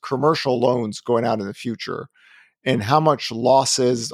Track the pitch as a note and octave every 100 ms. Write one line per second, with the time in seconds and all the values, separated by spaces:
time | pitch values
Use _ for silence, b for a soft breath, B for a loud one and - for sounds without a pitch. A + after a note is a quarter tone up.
0 | - C3 D3+ D#3 C#3 B2 B2 B2 G#2+ G2+
1 | - A2+ A#2 A2 G2 - A#2+ G#2+ F#2+ -
2 | - b b b b b C3 B2 G#2 D#3
3 | D#3 C3+ - A2+ B2 C3+ C3+ - B2 A#2+
4 | A#2